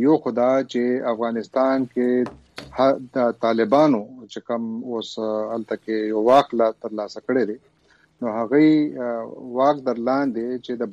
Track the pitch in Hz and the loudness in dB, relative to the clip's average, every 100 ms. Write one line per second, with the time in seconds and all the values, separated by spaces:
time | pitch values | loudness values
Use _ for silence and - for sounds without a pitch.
0 | 127 156 131 117 123 135 127 123 123 123 | 2 2 2 0 2 2 0 -2 -2 -2
1 | 127 113 117 113 104 135 131 135 127 - | -2 -4 -4 -4 -4 0 0 0 -2 -2
2 | 123 123 123 - _ - - - 131 139 | 0 0 -2 -6 _ -20 -10 0 2 2
3 | 127 131 120 113 117 113 110 139 156 120 | -4 -2 -2 0 0 0 4 4 4 2
4 | 107 - 110 - - 117 113 113 127 117 | -2 -14 -18 -16 -8 -6 -6 -8 -6 -8
5 | 107 - 110 107 107 113 110 107 - 110 | -8 -6 -4 -4 -4 -6 -6 -8 -4 -4
6 | 107 107 110 135 139 117 117 110 113 107 | -2 2 6 6 4 2 0 0 -8 -8
7 | 104 - - 127 104 110 _ _ _ _ | -10 -10 -2 0 0 -4 _ _ _ _
8 | _ _ 120 110 113 139 156 156 151 135 | _ _ -6 -4 0 4 6 4 0 -4
9 | 123 117 113 - 127 123 139 147 127 117 | -6 -6 -8 -14 -8 0 2 2 -2 -2
10 | 117 131 143 113 117 127 - 120 117 | -2 0 -2 -4 -6 -6 -8 -6 -6